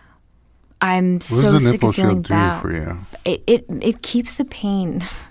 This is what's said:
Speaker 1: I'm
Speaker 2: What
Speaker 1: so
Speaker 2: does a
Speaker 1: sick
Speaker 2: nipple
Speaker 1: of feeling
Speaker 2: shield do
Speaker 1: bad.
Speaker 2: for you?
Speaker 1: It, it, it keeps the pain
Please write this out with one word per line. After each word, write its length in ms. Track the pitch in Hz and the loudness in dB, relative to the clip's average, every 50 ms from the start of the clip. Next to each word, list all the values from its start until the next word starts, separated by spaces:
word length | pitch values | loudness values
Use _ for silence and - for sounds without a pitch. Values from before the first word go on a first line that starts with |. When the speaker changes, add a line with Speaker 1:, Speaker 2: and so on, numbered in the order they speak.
| _ _ _ _ _ _ _ _ _ _ _ _ _ _ _ - | _ _ _ _ _ _ _ _ _ _ _ _ _ _ _ -4
Speaker 1:
I'm 340 | 185 185 185 180 180 180 180 | -2 0 2 2 2 2 0
Speaker 2:
What 80 | 175 - | 0 0
Speaker 1:
so 280 | - 113 120 139 139 147 | 0 2 4 4 6 6
Speaker 2:
does 120 | 151 131 | 6 6
a 20 | 120 | 4
Speaker 1:
sick 40 | 120 | 2
Speaker 2:
nipple 160 | 208 120 110 | 2 2 0
Speaker 1:
of 60 | 101 | 2
feeling 200 | - - - 185 180 | 2 2 2 2 0
Speaker 2:
shield 60 | 85 | 0
do 40 | - | 0
Speaker 1:
bad. 320 | - - 175 180 170 165 | 0 2 2 2 0 -2
Speaker 2:
for 100 | - - 85 | -4 -6 -4
you? 240 | 82 78 - 90 92 - - - - - | -4 -6 -6 -8 -10 -12 -14 -14 -8 -6
Speaker 1:
It, 200 | - 107 - - - | -4 -4 -2 0 2
it, 180 | 233 - - - 180 - | 2 2 0 -2 -8 -4
it 200 | - 220 226 - | -2 -4 -4 -4
keeps 320 | - - - 240 240 - - | -4 -4 -4 -4 -2 -4 -4
the 120 | - 277 | -6 -6
pain 580 | 277 - - - 202 196 190 185 170 - 175 175 - - - - - | -6 -8 -6 -4 -2 -2 -2 -2 -2 -4 -6 -6 -8 -10 -14 -16 -16